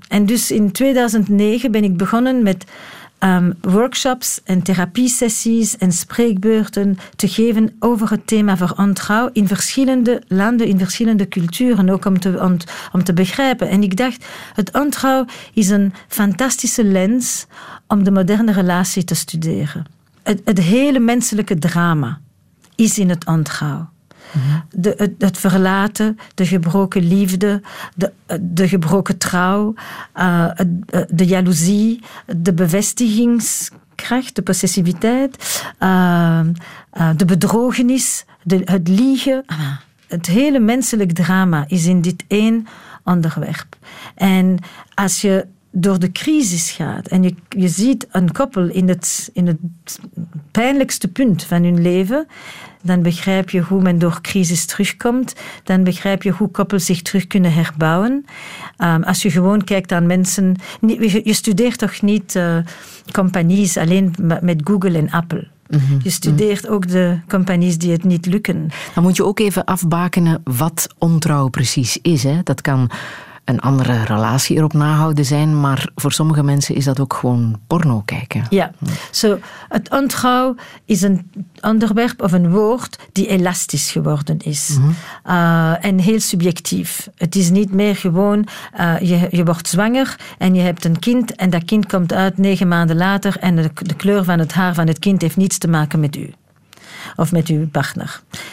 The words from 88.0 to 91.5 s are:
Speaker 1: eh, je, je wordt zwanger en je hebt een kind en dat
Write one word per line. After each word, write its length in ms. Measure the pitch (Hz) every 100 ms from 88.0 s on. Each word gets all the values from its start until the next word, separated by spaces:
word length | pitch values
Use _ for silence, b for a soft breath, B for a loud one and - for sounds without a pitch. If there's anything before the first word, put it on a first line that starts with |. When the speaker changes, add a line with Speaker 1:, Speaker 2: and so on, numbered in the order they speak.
| 190 170 202 208 214 B B
Speaker 1:
eh, 260 | - 175 165
je, 280 | 180 175 180
je 140 | 175
wordt 240 | 170 170 -
zwanger 480 | 170 214 254 269 - B B
en 180 | 185 185
je 60 |
hebt 240 | 180 170 170
een 140 | 165
kind 360 | 233 247 226 -
en 140 |
dat 160 | 190